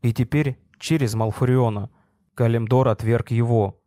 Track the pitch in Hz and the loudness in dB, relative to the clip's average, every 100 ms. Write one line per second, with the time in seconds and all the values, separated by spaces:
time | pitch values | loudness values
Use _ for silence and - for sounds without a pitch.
0 | 120 113 120 147 147 131 _ _ - 160 | -2 -2 -2 0 -2 -6 _ _ -2 0
1 | 123 110 113 - 127 127 120 104 101 _ | 0 -2 -4 -2 0 2 2 -2 -8 _
2 | _ _ _ - 117 117 110 127 131 107 | _ _ _ -2 0 0 2 2 2 0
3 | 110 117 - 117 117 117 98 - | 0 0 0 -2 2 2 0 -4